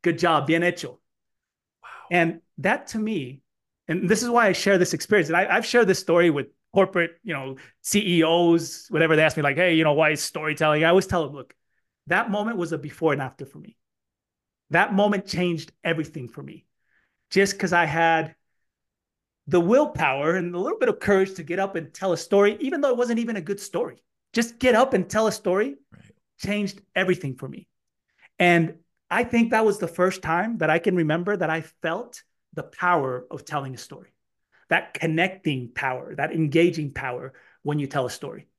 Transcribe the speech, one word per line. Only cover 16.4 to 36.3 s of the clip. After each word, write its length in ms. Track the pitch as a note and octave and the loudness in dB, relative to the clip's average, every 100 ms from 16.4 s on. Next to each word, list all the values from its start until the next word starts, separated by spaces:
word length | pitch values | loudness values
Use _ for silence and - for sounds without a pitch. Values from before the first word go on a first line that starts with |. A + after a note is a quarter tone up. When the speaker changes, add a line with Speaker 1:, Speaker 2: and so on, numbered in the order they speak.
Speaker 1:
me." 240 | C#3 D#3+ _ _ _ _ _ _ _ | -18 -20 _ _ _ _ _ _ _
Just 280 | F#3 G3 G3 | 0 0 0
'cause 140 | F3+ | 0
I 120 | F3 | 2
had 500 | D#3+ D#3 E3 D#3+ D#3+ _ _ _ _ _ _ _ _ _ _ _ - | 2 2 2 2 -2 _ _ _ _ _ _ _ _ _ _ _ 0
the 140 | F3 | 2
willpower 760 | E3+ B3 D4 - D3+ C3+ D3+ F#3 | 4 2 2 0 0 0 0 -2
and 180 | F3 | -4
a 40 | F3 | -4
little 200 | A#3 A4 | -4 -2
bit 100 | A#3 | -2
of 120 | - | -2
courage 340 | - G3 F#3+ | 2 2 2
to 80 | F#3 | -4
get 160 | D#3 F3 | -8 -4
up 160 | G3 | -4
and 200 | E3+ D3 | -6 -10
tell 180 | - F#3+ | -8 -4
a 60 | E3 | -4
story, 380 | - G3+ G3+ A3 | 2 4 4 2
even 200 | C4+ E4 | -4 -2
though 100 | C#4 | 0
it 60 | A#3+ | 0
wasn't 220 | A#3+ A#3 | 0 -2
even 180 | A#3 G#3+ | -2 -6
a 40 | |
good 200 | D#3+ G3+ | -6 -10
story. 420 | - E3+ - - _ _ _ | -6 -6 -6 -10 _ _ _
Just 240 | A#3 A#3 - | -4 -4 0
get 160 | B3+ | 2
up 180 | A3+ C4+ | 4 4
and 160 | G3 F3+ | 2 0
tell 180 | G#3+ A3 | 0 0
a 60 | |
story 440 | - F#3+ F#3 B3+ C#4 _ | -2 -2 0 -2 -6 _
Speaker 2:
Right. 220 | - - _ _ _ | -20 -20 _ _ _
Speaker 1:
changed 440 | F#3+ G#3 G3+ - _ | -6 -4 -4 -8 _
everything 400 | F#3 F#3 F3+ C#3 | -2 0 -2 -4
for 140 | B2+ C3+ | -10 -14
me. 180 | C3+ _ _ _ _ _ _ _ _ | -16 _ _ _ _ _ _ _ _
And 360 | F3 E3+ D#3+ - _ _ _ | 4 4 2 -6 _ _ _
I 140 | G3+ | -4
think 260 | A#3+ A#3+ A3+ | 0 2 2
that 120 | A3 | 2
was 140 | A3 G3 | 2 0
the 100 | E3+ | -6
first 320 | - F#3 F#3 | 0 -2 0
time 380 | D#3 E3 G#3+ A3+ | -4 -2 -2 -2
that 100 | D#3 | 2
I 100 | E3 | 2
can 160 | F#3+ | 2
remember 400 | F3+ D#3 D#3+ F3 | 0 0 0 -2
that 140 | G3+ D#3+ | -2 -2
I 140 | D#3+ | -4
felt 600 | D#3 _ E3 F3 A#3+ - _ _ _ | -8 _ -6 -6 -10 -18 _ _ _
the 100 | D3+ | -14
power 640 | - - F3+ F3 C3 B2+ - | -14 -6 0 0 0 -6 -10
of 160 | - - | -16 -8
telling 280 | D3+ C3+ | -8 -8
a 40 | B2 | -14
story, 340 | - - - _ _ _ _ _ _ | -18 -20 -20 _ _ _ _ _ _
that 240 | E3 - | -2 -2
connecting 800 | - D#3+ D#3 F#3 F#3+ D#3+ C3 A#2+ | -6 -4 0 -2 -2 -4 -4 -8
power, 400 | - C3+ B2+ - D3+ | -6 -6 -6 -10 -6
that 160 | D#3 | -4